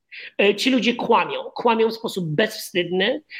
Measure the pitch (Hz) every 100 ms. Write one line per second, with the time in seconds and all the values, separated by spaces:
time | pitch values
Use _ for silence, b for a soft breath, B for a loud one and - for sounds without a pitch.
0 | _ B B B 202 202 262 254 208 240
1 | 214 214 156 135 143 - 240 226 220 220
2 | - 196 165 151 214 - - 180 175 185
3 | 202 302 _